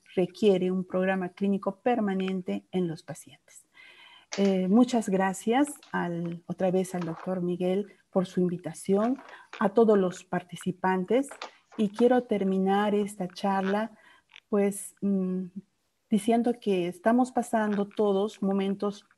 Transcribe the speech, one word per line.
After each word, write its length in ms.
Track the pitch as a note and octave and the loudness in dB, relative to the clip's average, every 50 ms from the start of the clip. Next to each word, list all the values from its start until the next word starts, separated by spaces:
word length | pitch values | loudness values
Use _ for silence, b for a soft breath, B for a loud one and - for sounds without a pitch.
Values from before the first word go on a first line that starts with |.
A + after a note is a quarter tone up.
| _ - - | _ -6 -2
requiere 560 | F#3+ F3+ F3+ - - A3 G#3 F#3+ F3+ F#3 F#3 | 0 0 0 0 2 2 4 4 4 2 0
un 140 | F#3 F#3 F3+ | 0 -2 -4
programa 440 | - - F#3 F#3 F#3+ F#3+ F#3+ F3+ F3+ | -4 -2 0 0 0 0 -2 -4 -6
clínico 520 | - - G3 G3+ G3 G3 - G3+ G3 - | -6 -4 -2 0 0 -2 -2 -6 -6 -2
permanente 840 | - B3 A#3+ A#3 G#3+ G3 F#3+ F#3+ F#3 F#3+ F#3+ F#3 F3+ - G3+ G3+ - _ | -2 0 0 0 0 -2 -2 -2 -2 -2 -4 -4 -4 -6 -8 -8 -8 _
en 160 | - F#3 F3+ | -2 -2 -2
los 140 | E3 D#3+ E3+ - | -2 -4 -8 -12
pacientes. 640 | - - - - C3 - _ _ _ - - - B B B B B B B B B B B B B - | -14 -16 -16 -18 -20 -20 _ _ _ -20 -20 -20 B B B B B B B B B B B B B -2
Eh, 300 | G3 G3 G3 F#3+ F#3 F#3 | 0 2 2 2 2 2
muchas 420 | F#3 G3+ A#3+ B3+ B3 B3 A3+ G#3+ G#3 | 4 6 6 6 4 2 0 0 0
gracias 640 | F#3 F#3 F#3+ F#3+ F#3 - - A3 A#3 C4+ D4 D4 - - - - | 0 0 0 0 -2 -2 -2 0 2 2 2 0 -2 -8 -14 -8
al, 520 | - F3+ F3+ F3 E3+ E3+ E3+ E3+ F3 E3+ - | -6 -4 -4 -4 -4 -6 -6 -6 -8 -10 -10
otra 260 | - F3+ - F#3+ F#3 | -10 -6 -2 -2 0
vez 240 | F3 F#3 F#3 F#3 - | 2 0 0 -2 -4
al 60 | F3 | -6
doctor 400 | F3 E3 D#3+ - - F#3 F#3 F#3 | -6 -6 -8 -8 -8 -6 -4 -4
Miguel 460 | F3+ F3 F3+ E3+ F3+ F3+ F#3 G3 G3+ B B B B _ | -2 -4 -2 -2 -2 -2 0 -2 -4 B B B B _
por 160 | - F#3+ F3+ | -2 0 0
su 120 | - - F#3 | 0 0 0
invitación, 800 | F3+ F3 F3 F3 - E3+ E3+ - - - F#3+ G3+ A3 B3 C4+ B B B B B B B - - | 0 0 -2 -4 -8 -10 -12 -8 -2 0 0 2 2 0 -2 B B B B B B B -4 -2
a 100 | G#3+ G3 | -2 2
todos 280 | - A#3+ A#3 G#3+ G#3 | 4 4 6 6 6
los 260 | G3 F#3 F3+ F3+ - - | 4 4 2 -2 -6 -8
participantes. 1040 | _ F#3+ F3+ - - E3+ - - F#3 F3+ - - F#3+ F#3 F#3 F#3 - A3 C4 C#4 C#4 - B B B B B B _ - | _ -6 -6 -6 -8 -12 -8 -6 -6 -4 -2 -2 0 0 0 0 0 0 0 0 -2 -8 B B B B B B _ -4
Y 120 | - G#3+ G3 | -2 -2 -2
quiero 340 | G3+ - A#3 B3 B3+ B3 B3 | 2 4 4 6 6 4 2
terminar 720 | - G#3+ G3 G3 F#3+ F#3+ F#3+ F#3+ F#3+ G3 G3+ G#3 G#3+ G#3 | 0 0 0 0 0 0 2 2 2 2 2 2 2 0
esta 320 | G#3 G#3 G3+ - - F3+ | 0 -2 -2 -6 -8 -8
charla, 640 | F3+ - - - G3 G3 G3 F#3+ F#3+ G3+ G#3 A3+ A3+ B B B B B B B B B B - _ | -8 -6 -4 -2 0 0 0 0 0 -2 -2 -4 -6 B B B B B B B B B B -6 _
pues, 460 | A3 G3+ G3+ G3+ G3+ - - - - _ | 0 2 2 2 0 -4 -10 -14 -10 _
mm, 440 | G3+ G3+ G3 F#3+ F#3 F#3 F3+ F#3 F#3 F3+ - G3 - _ _ _ _ _ _ _ _ _ | -2 -2 0 0 0 -2 -4 -4 -6 -8 -12 -16 -16 _ _ _ _ _ _ _ _ _
diciendo 420 | A3+ G3+ - A3+ A3+ A#3 A#3 B3 A#3+ - | 0 0 2 2 2 2 2 0 -2 -2
que 260 | - G#3 F#3+ F3+ E3+ | -2 -2 0 0 0
estamos 440 | F3+ F3+ - - A3+ A#3+ B3 B3+ B3 | -2 -4 -2 0 2 2 4 2 0
pasando 560 | - A#3+ A3+ - - A3 G#3+ G#3+ G#3 G3 G3+ | 0 -2 -2 0 -2 -2 0 0 0 -2 -2
todos 560 | G3+ - - G#3+ G3+ G3 F#3+ G3+ A3 - - G3+ | -2 -2 0 0 2 2 2 0 -2 -4 -4 -2
momentos 640 | F#3+ G3 G3 G3 G3 G3 G3+ G3+ G#3 G3+ - - _ _ | -2 0 0 0 -2 -2 -2 -4 -6 -6 -8 -14 _ _